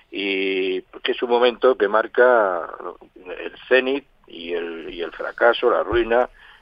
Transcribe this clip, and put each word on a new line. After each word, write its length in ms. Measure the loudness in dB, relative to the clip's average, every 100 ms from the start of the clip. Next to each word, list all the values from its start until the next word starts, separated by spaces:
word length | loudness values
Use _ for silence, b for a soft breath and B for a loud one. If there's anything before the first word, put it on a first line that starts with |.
| B
y 720 | -8 -4 -2 -2 -2 -2 -4
que 300 | -8 -10 -6
es 100 | -4
un 80 | 0
momento 480 | 2 2 4 2 2
que 80 | 2
marca 800 | 0 0 4 4 6 2 0 -6 -12 -14 -14 -20
el 380 | -20 -16 -12 -12 -10 2
cenit 380 | 2 2 -4 -6 _ -20
y 280 | -14 -8
el, 380 | -6 -6 -10 -12
y 100 | -10
el 100 | -10
fracaso, 580 | -8 -10 0 2 4 2
la 140 | 0
ruina, 440 | 0 -2 2 2 0 B B B